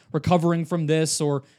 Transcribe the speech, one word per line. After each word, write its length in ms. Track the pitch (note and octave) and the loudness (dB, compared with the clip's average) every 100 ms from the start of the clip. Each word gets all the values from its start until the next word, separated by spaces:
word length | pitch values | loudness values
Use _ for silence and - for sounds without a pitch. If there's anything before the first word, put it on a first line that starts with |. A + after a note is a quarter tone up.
| - | -8
recovering 520 | D#3 D#3+ F3+ E3+ E3+ | -4 2 2 2 0
from 220 | D#3+ F3 D3+ | -2 -2 0
this 340 | D#3 D#3 - | 0 0 -2
or 240 | D3 C#3+ - | -2 -2 -6